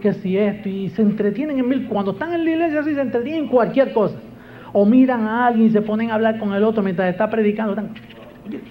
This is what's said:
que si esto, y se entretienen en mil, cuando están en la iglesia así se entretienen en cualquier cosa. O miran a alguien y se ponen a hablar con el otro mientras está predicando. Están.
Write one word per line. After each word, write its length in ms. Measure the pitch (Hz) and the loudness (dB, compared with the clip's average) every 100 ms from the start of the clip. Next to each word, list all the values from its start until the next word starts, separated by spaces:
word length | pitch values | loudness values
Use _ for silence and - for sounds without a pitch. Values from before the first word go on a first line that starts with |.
que 100 | 208 | -2
si 240 | 196 185 190 | -2 -2 0
esto, 320 | 208 208 196 | 0 -2 -6
y 220 | 196 190 | -6 -4
se 100 | - | 0
entretienen 580 | 208 - 202 208 302 269 | 2 2 0 -2 -2 -2
en 80 | 247 | 0
mil, 200 | 269 - | 0 -2
cuando 240 | 208 196 | -2 -2
están 220 | 202 320 | -4 -4
en 100 | 339 | -2
la 60 | 330 | 0
iglesia 300 | 320 339 302 | 0 0 0
así 140 | 294 | -2
se 60 | 277 | -2
entretienen 440 | 254 233 240 320 | -2 -2 -2 -4
en 40 | 240 | 0
cualquier 460 | 247 190 269 254 | 2 2 2 2
cosa. 240 | 226 196 - - - - - - | 2 0 -2 -16 -20 -20 -20 -2
O 100 | 202 | 2
miran 380 | 208 254 262 240 | 6 6 6 2
a 240 | 214 233 247 | 0 0 2
alguien 220 | 226 220 | 4 4
y 20 | |
se 100 | 208 | 4
ponen 300 | 214 214 233 | 0 -2 -2
a 40 | 220 | 0
hablar 220 | 220 220 | 0 0
con 140 | 208 | -2
el 100 | 202 | 0
otro 200 | 220 220 | 2 2
mientras 260 | 190 175 185 | -2 0 -2
está 220 | 180 214 | 0 -2
predicando. 420 | 226 208 214 214 | 0 0 0 -2
Están. 180 | 202 202 - - - - - 104 - - | -4 -8 -12 -20 -20 -20 -20 -14 -14 -14